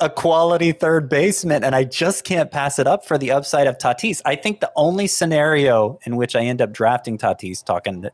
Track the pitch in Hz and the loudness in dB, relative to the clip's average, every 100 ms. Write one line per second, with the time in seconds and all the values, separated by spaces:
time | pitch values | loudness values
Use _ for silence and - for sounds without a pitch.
0 | 156 - 165 160 170 170 170 160 160 160 | -4 0 2 4 4 2 0 0 2 2
1 | 135 143 190 196 170 147 131 131 127 - | 2 2 2 0 -2 0 2 2 0 0
2 | 170 190 - 180 147 147 139 - 135 196 | -2 -2 -2 -2 -2 -2 -4 0 0 0
3 | - 151 127 139 143 147 139 123 - 180 | 0 -2 0 -2 0 0 0 0 -2 0
4 | 220 170 147 151 214 208 - - 156 185 | -2 -2 -4 -2 -4 -4 -4 0 0 2
5 | 196 - 170 156 151 151 139 113 107 156 | -2 -2 0 2 2 4 4 4 2 -4
6 | - 120 120 120 117 123 107 107 113 123 | -6 -4 -2 -2 -2 -2 -2 0 0 0
7 | 120 110 107 92 92 92 - 92 104 90 | -4 -4 -2 -4 -8 -10 -4 -4 -4 -8
8 | 87 | -12